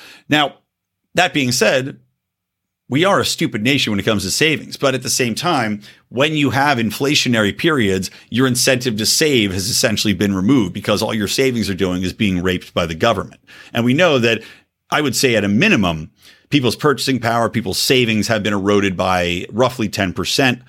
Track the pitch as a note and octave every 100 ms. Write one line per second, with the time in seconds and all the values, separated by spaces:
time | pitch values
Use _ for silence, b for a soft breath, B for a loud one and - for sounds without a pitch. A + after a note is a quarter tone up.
0 | B B - D3 C#3 - _ _ _ _
1 | _ D3+ F3+ D3+ B2+ A#2+ G#3+ C#3 C3+ -
2 | _ _ _ _ _ _ _ _ - C3+
3 | F#3 E3+ G#2 - D#3 A2 A#2 C#3+ - G2+
4 | G2+ G#2 F#2 - D#3 C3+ - - C#3 B2+
5 | B2+ - A#2+ G#2+ F3 D3 A2 G#2 B B
6 | _ A#2 D#3 D3+ C3+ C3 C#3+ B2 A2 -
7 | C#3 D3 B2+ A2+ G2+ F#2+ E3+ D3 G2 F#2+
8 | F#2 B B A2 C3 B2 - B2+ B2+ G#2+
9 | G#2 - D#3 C3 G2+ F#2+ F#2+ - A#2+ G#2
10 | G#2+ F2+ G#2 F#2+ G2 C#3 F#2 G2+ G2+ G2+
11 | A2 A2+ G2+ - C3+ A#2 F#2+ F2+ F#2 F2+
12 | F#2 - G#2 F2+ F#2 F2+ - G2 E2+ D#2+
13 | A2+ G2 E2 - _ B B A#2 A#2+ C#3
14 | F3+ C3+ A#2 A2 B B B _ _ D3
15 | D3 - C3 A2 G2+ G#2+ G#3+ C#3+ F2+ D#2+
16 | D#2 _ b b b D3 B2 - D3+ C3+
17 | - B2+ A#2 A#2 A2+ A2+ G2 - - B2+
18 | A2+ A2 G2+ A2 G#2 G2+ G2 G#2 G2 F2
19 | F#2 F2+ F2 F2 - G#2+ B2 B2+ G#2+ -
20 | F#2+ F2 F2 - C3 B2